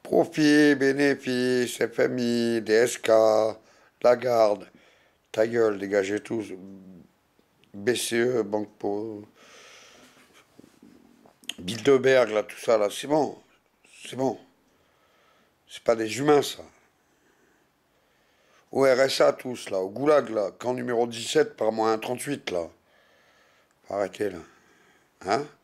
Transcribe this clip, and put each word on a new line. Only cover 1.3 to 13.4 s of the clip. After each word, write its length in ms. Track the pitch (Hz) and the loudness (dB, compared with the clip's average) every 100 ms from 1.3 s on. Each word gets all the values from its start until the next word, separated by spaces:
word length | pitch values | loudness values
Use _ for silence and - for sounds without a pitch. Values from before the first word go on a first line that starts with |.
| 123 127 123 120 - | -2 0 0 -2 -4
F 240 | 117 - | -4 0
M 180 | 123 127 | 0 0
I, 440 | 120 120 117 117 | -2 0 0 -2
D 100 | 107 | 2
S 260 | 110 120 - | 2 2 -2
K, 120 | - 110 110 107 110 104 _ _ _ _ | 2 4 6 4 0 -4 _ _ _ _
Lagarde, 640 | 120 123 127 117 107 101 87 _ _ _ _ _ _ | 2 2 2 2 2 2 -6 _ _ _ _ _ _
ta 140 | - 113 | -2 0
gueule, 300 | 117 110 101 | 2 2 0
dégagez 440 | 98 101 95 104 | 0 0 0 -4
tous, 320 | - 117 98 92 95 98 92 90 - _ _ _ _ _ _ | -6 -8 -8 -14 -18 -20 -20 -20 -20 _ _ _ _ _ _
B 220 | 101 101 113 | -6 -4 -2
C 220 | - 117 | -2 0
E, 260 | 120 123 | 0 0
Banque 280 | 101 107 104 _ | -2 -4 -6 _
Po-, 460 | 104 101 110 104 104 _ - - - - - - - _ _ _ _ - _ _ - _ _ _ _ _ - - | -6 -6 -8 -14 -18 _ -20 -20 -20 -20 -20 -20 -20 _ _ _ _ -20 _ _ -20 _ _ _ _ _ -20 -14
Bilderberg, 680 | 90 113 135 135 131 131 113 | -12 -4 2 4 4 4 2
là, 140 | 107 | -2
tout 160 | 101 - | -4 -8
ça, 180 | - 110 | 0 0
là, 100 | 104 | 0
c'est 180 | - 139 | -4 -2
bon, 300 | 151 123 - | -2 -2 -6